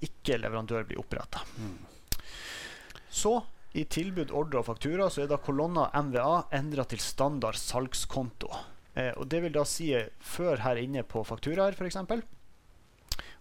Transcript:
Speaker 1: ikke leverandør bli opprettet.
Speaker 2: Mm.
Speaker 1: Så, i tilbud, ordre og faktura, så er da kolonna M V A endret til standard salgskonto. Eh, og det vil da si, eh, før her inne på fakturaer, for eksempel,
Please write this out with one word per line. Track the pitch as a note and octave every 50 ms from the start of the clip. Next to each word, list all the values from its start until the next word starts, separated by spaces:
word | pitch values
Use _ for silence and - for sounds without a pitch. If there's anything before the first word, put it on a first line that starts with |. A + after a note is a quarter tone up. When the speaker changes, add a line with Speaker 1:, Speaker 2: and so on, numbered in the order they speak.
| -
Speaker 1:
ikke | - - - - - C3
leverandør | A2+ A2+ A2 A2 A2+ A2 A2 A#2+ A2+ G#2+
bli | G#2 - -
opprettet. | - - - A#2 - - - - - - -
Speaker 2:
Mm. | - A2+ G2+ F2+ E2+ F2+ - - - - - - - - - - - - - - - - - - - - - - - - - -
Speaker 1:
Så, | - - G#3 A#3 A#3+ A3 - - - - - -
i | E3 D3+
tilbud, | - - D#3 E3+ G3 F#3 F3+ D3+ - -
ordre | C#3+ D#3 D#3+ C#3+ B2
og | A2
faktura, | - A2+ - - C#3+ E3 F#3 G3 F3+
så | - D3 C#3
er | C#3+
da | D3 C#3
kolonna | - - C#3 C#3 D#3 E3+ F3 E3 C#3 A#2+ -
M | C#3+ D3 C#3+
V | B2 A#2+
A | B2 C#3+ E3 F3 D#3 -
endret | - C#3 C#3 D3+ D3+ C#3 B2 -
til | - G#2+
standard | - - - - C3 C#3+ D3+ C#3 A#2 A2 G#2+
salgskonto. | - - - - B2 C3 B2+ - - - - - C#3 C3 A#2+ - - - - - - - - - - - - -
Eh, | C3+ B2+ B2 A#2
og | - C#3 C3
det | D#3+ E3 E3+
vil | E3+ D3
da | D3+ C#3+
si, | - - - E3+ D#3 C3+
eh, | A#2+ A2 A2 - -
før | - - - - F3 F3+ D3+ A#2 G#2+
her | C3 B2 A#2 A#2+
inne | C3 C#3 C3+ A2+
på | - - A#2 G#2
fakturaer, | - A#2 A2+ - C#3 D#3+ G3 G3 G3+ F#3+ -
for | F#3+
eksempel, | F3+ - F#3+ F#3 - A3 A#3 A3 - - - - - - - - - - - - - - - - - - - - - - -